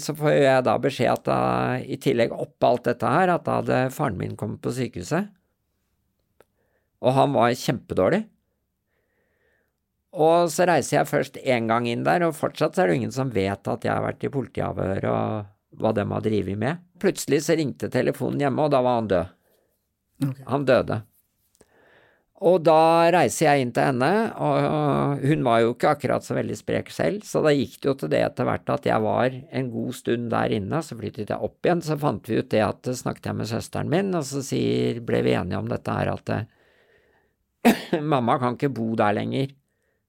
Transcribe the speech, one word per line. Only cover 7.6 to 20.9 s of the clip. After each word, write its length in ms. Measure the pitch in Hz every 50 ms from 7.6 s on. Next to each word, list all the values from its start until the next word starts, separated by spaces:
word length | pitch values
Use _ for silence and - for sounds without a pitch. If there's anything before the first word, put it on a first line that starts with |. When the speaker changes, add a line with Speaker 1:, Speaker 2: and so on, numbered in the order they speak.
| - - 135 - - - - 92 92 104 156 208 220 - _ _ _ _ _ _ _ _ _ _ _ _ _ _ _ _ _ _ _ _ _ _ _ _ _ _ _ _ _ _ _ _ _ _ _ _ -
Speaker 1:
Og 320 | - 151 160 165 175 175 165 151
så 140 | - 180 180
reiser 320 | 170 143 - - - 147
jeg 80 | 147 -
først 280 | - 143 139 - - - -
en 260 | 135 127 117 113 113
gang 200 | 113 120 120 117
inn 140 | 120 120 131
der, 160 | 143 160 175 170 165
og 80 | 151 -
fortsatt 380 | - 127 - - 147 165 - -
så 60 | 185
er 80 | 185 170
det 80 | 139
ingen 120 | 110 110 110
som 200 | 131 131 135 110
vet 340 | 104 95 98 101 - - -
at 160 | 120 113 -
jeg 80 | 113 107
har 120 | 107 107
vært 180 | 110 107 - -
i 60 | 120 127
politiavhør 720 | 135 117 - - 98 95 95 90 95 95 92 95 98 104 113
og 680 | 120 110 110 110 110 107 101 101 _ _ _ _ - - 113
hva 100 | 113 110
de 120 | 110 101
har 160 | 101 101 104 104
drivet 360 | 110 107 101 92 92 98 107
med. 220 | 110 131 170 175 - _ _ _ -
Plutselig 400 | 190 - - - - 135 151 147
så 140 | - 165 156
ringte 320 | 156 127 110 - 107 98
telefonen 540 | - 127 - 143 139 - 131 120 127 135 143
hjemme, 180 | 139 120 123 151
og 80 | 151
da 120 | 143 131 123
var 160 | 123 123 117
han 100 | 113 101
død. 280 | 95 87 85 92 - _ _ _ _ _ _ _ _ _ _ _ _ _ _ _ _ _ 135
Speaker 2:
Ok. 200 | 139 131 - 131
Speaker 1:
Han 180 | - 120 147 143
døde. 380 | 131 127 110 87 87